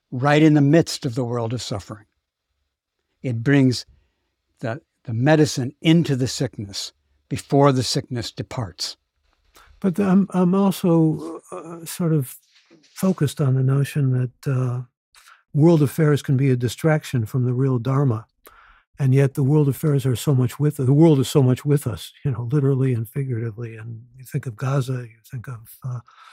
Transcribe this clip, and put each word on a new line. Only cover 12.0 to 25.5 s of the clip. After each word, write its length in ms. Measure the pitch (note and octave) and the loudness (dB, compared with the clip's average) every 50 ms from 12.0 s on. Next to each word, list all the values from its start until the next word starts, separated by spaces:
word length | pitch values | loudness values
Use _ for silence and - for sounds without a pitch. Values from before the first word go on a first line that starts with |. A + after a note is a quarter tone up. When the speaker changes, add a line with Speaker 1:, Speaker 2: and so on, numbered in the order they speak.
| F3+ D#3+ | -2 0
Speaker 2:
of 240 | D#3+ D3+ B2+ - - - _ _ _ _ _ _ _ _ | 0 0 -2 -4 -10 -18 _ _ _ _ _ _ _ _
focused 580 | _ _ _ - - F#3+ F3+ - D#3+ C3+ - - | _ _ _ -4 -2 -2 0 0 -2 -4 -2 -2
on 140 | D3+ C3 C3 | -2 0 0
the 80 | C3 | 0
notion 480 | C3 C3 C3+ C#3 C#3 - - D#3 C#3 C3 | 0 0 0 0 -2 -2 -2 -2 -2 0
that, 420 | B2+ B2+ B2+ B2 - _ - C#3+ | 0 -2 -4 -6 -8 _ -6 -4
uh, 300 | C3 B2+ B2+ B2 A#2+ B2+ B2 - _ _ _ _ _ _ _ _ _ _ _ _ - | -4 -2 -2 -4 -6 -8 -10 -14 _ _ _ _ _ _ _ _ _ _ _ _ 0
world 280 | C#3+ D3 E3+ E3+ D#3 | 4 6 6 6 6
affairs 380 | D3 B2+ - - D#3+ D3 D3 C#3 | 4 2 2 0 2 2 2 0
can 160 | - - C#3 | 0 0 0
be 140 | B2 C#3 C3+ | 0 2 0
a 60 | B2+ | 0
distraction 720 | B2 B2 A#2 - - - D#3+ D#3 D#3 - - - B2 A2 | 0 -2 -4 -6 -2 0 0 0 0 -2 -4 -4 -4 -4
from 180 | - - C3 B2 | -4 -4 -2 -2
the 100 | B2+ B2 | -2 -2
real 240 | B2 C3+ C3+ C3 A#2+ | -2 0 0 -2 -2
Dharma. 480 | A2+ C3+ C3+ C#3 C#3+ C3 A2 A2 - _ _ _ _ - - _ _ _ _ _ _ _ _ - | -2 -2 -2 0 0 0 0 -2 -6 _ _ _ _ -20 -20 _ _ _ _ _ _ _ _ -2
And 160 | C#3+ C3 B2+ | 0 2 4
yet 200 | C#3 C#3 C3 - | 4 2 2 0
the 80 | - | -2
world 260 | C#3 B2+ D3+ D#3 D3 C#3 | 0 2 2 2 2 2
affairs 360 | B2 - - D#3 C#3+ C#3 A2+ | 0 -2 -2 -2 0 0 0
are 120 | C3+ B2 | -2 -2
so 180 | - - D#3+ C#3 | -2 0 0 2
much 240 | B2 B2+ A#2+ - - | 2 0 0 -2 -2
with, 160 | D3 D3+ D3+ | -2 -2 -2
the 160 | - C3 B2 | 0 0 2
world 280 | C#3+ C#3+ E3 E3+ D3+ C3+ | 4 6 6 6 6 4
is 80 | B2 - | 2 2
so 140 | - D#3 | 2 2
much 220 | C3 B2+ B2+ - - | 4 4 2 0 0
with 220 | D3 C#3+ D3 - | 0 0 0 0
us, 260 | B2 - D3+ - - - _ - | -4 -6 -8 -10 -16 -16 _ -6
you 60 | D3 | -4
know, 180 | A#2+ A#2 A#2+ A#2 | -4 -4 -4 -2
literally 400 | C#3 D3+ C3+ C3+ C#3 B2+ C3+ C3 | -2 0 2 2 2 0 0 0
and 160 | B2+ A2+ A#2 - | -2 -2 -4 -6
figuratively. 680 | - C#3+ C#3 C3 B2 A2 A#2 A#2 G#2 A2 A#2+ A2+ A2+ | -8 -8 -6 -6 -6 -6 -6 -8 -10 -10 -14 -14 -14
And 280 | A2 A2 A#2 A#2 A2 B2 _ A#2+ C3 | -16 -16 -16 -16 -18 -20 _ _ -20
you 60 | C3 | -14
think 200 | - - C#3 - | -10 -8 -8 -8
of 120 | C3 G#2 | -8 -10
Gaza, 520 | - C3+ C3 C#3 C#3+ B2 B2+ B2+ B2 A#2+ A2+ | -8 -6 -2 -2 -2 -2 -4 -6 -8 -10 -12
you 120 | A2 _ _ | -18 _ _
think 240 | - - B2 G#2 | -14 -14 -14 -12
of, 300 | - | -12